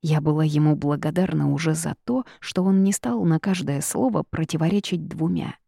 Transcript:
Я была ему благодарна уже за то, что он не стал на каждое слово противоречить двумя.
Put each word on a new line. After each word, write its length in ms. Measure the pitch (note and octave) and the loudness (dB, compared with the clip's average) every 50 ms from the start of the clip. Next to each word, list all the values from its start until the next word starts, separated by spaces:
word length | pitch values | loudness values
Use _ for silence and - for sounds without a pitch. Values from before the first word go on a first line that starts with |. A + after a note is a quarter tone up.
Я 180 | - D#3 D#3 D#3 | 0 0 0 2
была 220 | D3 D#3 D3+ D3+ | 2 2 2 2
ему 320 | D#3 D#3 D3+ D3 D3+ D3+ D3+ | 2 2 4 4 4 4 4
благодарна 760 | D3 - C#3+ D3 C#3+ - D#3 D3+ F3+ F#3 F#3 D#3+ D3+ D3 C#3+ | 2 2 -2 -2 0 -2 -2 0 0 0 0 0 0 0 0
уже 220 | C#3+ C#3+ E3 D#3+ D#3 | 0 0 0 0 -2
за 200 | D#3 E3 - - _ | 0 -2 -6 -6 _
то, 220 | _ - A#3+ C4 B3+ - - _ | _ -2 -2 -2 -2 -6 -14 _
что 240 | - - - F#3 F3+ | -14 -6 -2 0 2
он 180 | F#3+ G3 F#3+ | 4 4 4
не 100 | F#3+ G3 | 4 4
стал 320 | G3+ - - B3 A#3+ A3+ F#3+ | 2 0 -2 -4 -2 0 2
на 140 | E3+ D#3+ D#3+ | 2 2 2
каждое 420 | - G3 F#3 F3+ - C#3+ C#3+ C#3+ | 2 0 -2 -2 -2 -2 -2 -2
слово 440 | - - - F3 A#3 C4 G#3+ E3 - | -4 -4 -2 0 0 0 0 0 -4
противоречить 840 | _ - - D#3+ - - D#3 E3 E3 G3 G3+ G3 - F#3+ E3+ D3+ | _ -4 -4 -4 -2 0 0 0 2 2 0 -2 -2 -6 -6 -6
двумя. 500 | D3 - - D#3+ E3+ F3+ E3+ - - - _ _ | -8 -6 -4 -2 -2 -2 -2 -4 -6 -10 _ _